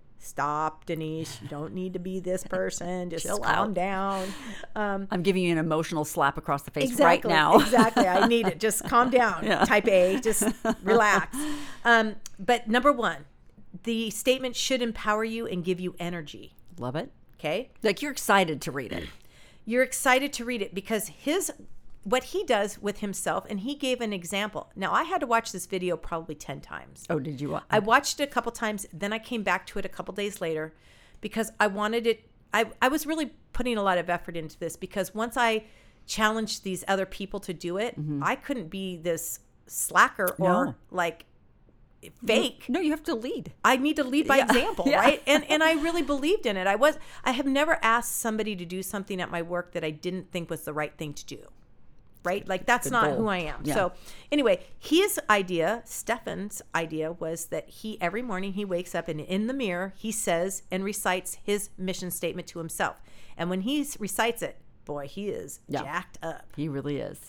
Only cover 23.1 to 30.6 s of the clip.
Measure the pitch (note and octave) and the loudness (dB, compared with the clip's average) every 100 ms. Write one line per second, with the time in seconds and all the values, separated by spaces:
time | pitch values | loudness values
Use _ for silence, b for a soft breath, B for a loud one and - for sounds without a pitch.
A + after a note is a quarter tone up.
23.1 | F#3+ F3 E3+ - G3 A#3 C#4+ C4 B3 A3 | -4 -2 -2 -4 -6 -6 -4 -2 -2 -2
24.1 | G3 E3+ G3+ G#3 D3+ - E3+ F#3+ A#3+ D#4+ | -4 -4 -4 -4 -6 -10 -6 0 0 0
25.1 | F#4 B3+ A3+ - F#3 - F#3 F3+ D#3+ - | -2 2 0 0 -8 -6 -4 -2 -4 -4
26.1 | E3 E3 D3+ - C#3+ - C#2+ - - - | -6 -6 -10 -10 -12 -12 -14 -14 -12 -4
27.1 | E3 D3+ C3+ C#3+ D#3 - G#3+ G#3 B3+ C#4+ | -2 -2 -6 -4 -6 2 2 6 4 4
28.1 | - C#4+ B3 A#3 - A3 G#3 - D#3 G3+ | -2 -2 -2 -4 -4 -4 -4 -10 -8 -4
29.1 | A3 - A#3+ F#3+ F#3 - G3+ G3 - G3 | -6 -4 -4 0 0 -2 -8 -6 -8 -8
30.1 | F#3+ G3+ F#3+ E3+ D#3 | -6 -6 -4 -4 -4